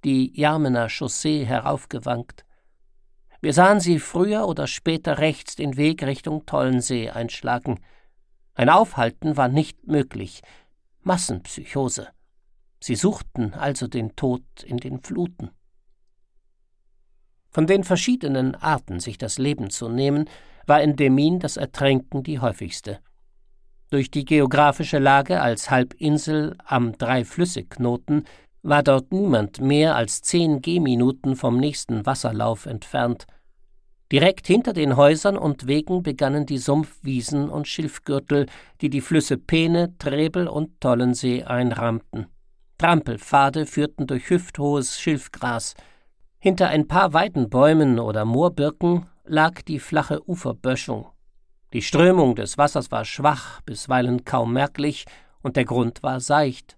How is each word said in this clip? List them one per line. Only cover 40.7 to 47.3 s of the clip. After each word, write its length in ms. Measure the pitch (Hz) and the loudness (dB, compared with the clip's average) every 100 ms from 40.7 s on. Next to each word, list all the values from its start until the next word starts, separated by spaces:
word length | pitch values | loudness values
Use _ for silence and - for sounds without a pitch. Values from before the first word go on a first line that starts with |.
| _ | _
Tollensee 640 | 127 120 123 123 127 123 | 0 2 2 0 0 -2
einrahmten. 840 | - 123 123 113 117 113 - 113 107 - _ _ _ _ | -2 -2 -2 0 -2 -4 -6 -12 -12 -14 _ _ _ _
Trampelpfade 880 | 170 170 - 113 - 143 139 147 151 | 4 4 2 -10 0 4 4 2 -4
führten 400 | - 147 - 135 | -2 -4 -4 -4
durch 220 | 131 - | -4 0
hüfthohes 680 | 180 180 - 143 143 131 - | 0 0 -4 0 0 -2 -4
Schilfgras. 760 | - 147 - - 123 117 - - - _ _ _ - _ | -2 -2 -4 -8 -4 -4 -8 -14 -20 _ _ _ -20 _
Hinter 300 | 185 180 185 | 0 2 2
ein 200 | 156 147 | 2 2
paar 240 | 170 190 | 2 4
Weidenbäumen 840 | 151 196 | 2 0